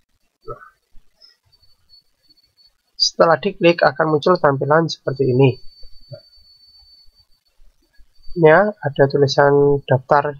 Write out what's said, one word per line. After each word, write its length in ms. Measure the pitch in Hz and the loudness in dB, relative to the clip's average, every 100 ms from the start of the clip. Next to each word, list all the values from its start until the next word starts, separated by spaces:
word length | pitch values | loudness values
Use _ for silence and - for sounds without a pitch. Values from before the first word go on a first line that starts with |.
| _ _ _ _ | _ _ _ _
Nah, 180 | - - - _ _ - _ _ _ _ _ _ _ _ _ _ _ _ _ _ _ _ _ _ _ - | -18 -18 -20 _ _ -20 _ _ _ _ _ _ _ _ _ _ _ _ _ _ _ _ _ _ _ -8
setelah 400 | - - 170 156 | -4 0 0 0
diklik 400 | 196 - 170 170 | -4 0 0 2
akan 400 | 151 139 160 151 | 0 0 -2 -2
muncul 160 | 185 180 | 0 0
tampilan 560 | 147 135 139 160 160 | 0 -2 0 0 -2
seperti 320 | - - 135 131 | -6 -8 -4 -2
ini. 240 | 123 135 - - - - - - 127 _ _ _ _ _ _ _ _ - _ _ _ _ _ - _ _ _ - _ - 175 | 2 2 0 -12 -16 -18 -18 -20 -20 _ _ _ _ _ _ _ _ -20 _ _ _ _ _ -20 _ _ _ -20 _ -10 2
Ya, 320 | 156 165 208 - | 4 4 2 -4
ada 280 | 139 143 139 | -6 -2 0
tulisan 720 | 143 139 147 143 143 143 139 - | 0 0 2 2 2 2 0 -2
daftar 480 | 131 - 147 147 | -2 0 -2 -2